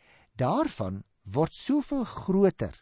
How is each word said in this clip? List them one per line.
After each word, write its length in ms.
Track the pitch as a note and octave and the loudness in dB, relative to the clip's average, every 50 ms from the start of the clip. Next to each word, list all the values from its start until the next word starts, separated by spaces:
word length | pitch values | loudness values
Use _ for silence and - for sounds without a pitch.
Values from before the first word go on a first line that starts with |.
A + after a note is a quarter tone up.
| _ _ _ _ _ _ _ | _ _ _ _ _ _ _
daarvan 680 | - B2+ B2+ F#3 C4+ G#3+ G3+ - - G#2 F#2 F#2+ G2 - - _ _ | -2 0 2 2 2 0 -2 -2 -4 -6 -4 -6 -6 -10 -14 _ _
word 320 | _ G2 G2 C3+ D#3+ - - | _ -4 0 0 0 0 -2
soveel 500 | - - - C#4 D4+ C4+ - C#4+ C4+ A3+ | -4 -2 0 0 0 0 0 -2 -4 -4
groter 720 | - - - - - F#3 G3 G3+ F#3 - - A2 - - - | -4 -8 -6 -2 0 4 4 4 4 4 0 -4 -6 -8 -12